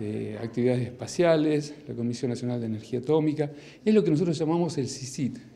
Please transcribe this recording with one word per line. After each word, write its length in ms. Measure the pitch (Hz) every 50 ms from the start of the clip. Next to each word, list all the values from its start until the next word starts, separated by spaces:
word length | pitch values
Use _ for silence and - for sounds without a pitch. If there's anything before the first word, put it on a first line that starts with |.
de 360 | 107 104 107 110 107 107 107
Actividades 520 | 104 117 113 - 123 120 123 123 127 120 104
Espaciales, 840 | - - 120 - - - 175 170 160 156 151 151 151 147 147 - - - -
la 80 | - 117
Comisión 360 | 120 117 120 117 - 139 123
Nacional 280 | 120 - 123 123 123 120
de 80 | 117
Energía 320 | 110 110 107 - - 127 120
Atómica, 540 | 120 - 156 160 156 156 147 151 147 147 - - - - - - -
es 100 | 214 214
lo 80 | 208
que 80 | 165 170
nosotros 260 | 151 147 185 170 156
llamamos 420 | 123 160 151 165 175 175 156 - 147
el 100 | 123 -
cicit, 500 | - - 127 - - - 135 110 - - - - -